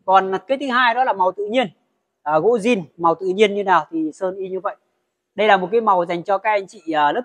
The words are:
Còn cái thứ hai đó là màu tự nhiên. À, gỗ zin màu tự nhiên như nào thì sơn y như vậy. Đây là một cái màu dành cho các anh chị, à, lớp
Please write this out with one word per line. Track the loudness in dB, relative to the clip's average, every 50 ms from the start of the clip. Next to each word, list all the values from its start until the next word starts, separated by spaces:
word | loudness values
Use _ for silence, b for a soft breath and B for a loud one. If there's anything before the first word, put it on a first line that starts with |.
| -2
Còn | 2 2 2 2 2 -4 -6 -4 -4
cái | -4 -4
thứ | -4 -2
hai | 0 2 2 2 2
đó | 0 0
là | 0 0
màu | 0 0 -2
tự | -2 -4 -6
nhiên. | -4 0 -2 -2 -2 -4 _ _ _ _ _ _ _ _ _ -6
À, | -2 0 2
gỗ | 2 2 2 2
zin | 2 0 0 0 -2 -8 _ -2
màu | 0 0 0
tự | 0 -2 -4
nhiên | 2 2 2 2 2
như | -2 0
nào | 2 2 2 2 0
thì | -4 -4 -4 -4 -6
sơn | -6 -6 -6 -6 -6
y | -8 -8
như | -8 -6
vậy. | -8 -8 -10 _ _ _ _ _ _ _ _ _ _ _ -6
Đây | -2 2 2
là | 4 2
một | 2 0
cái | 0 0
màu | 2 2 2 2 0
dành | -2 -4 -6 -4
cho | -2 -2 -2
các | -2 -2
anh | -2 -2 -4 -6
chị, | -16 -16 -10 -4
à, | -2 0 0 0
lớp | 0 -2 -6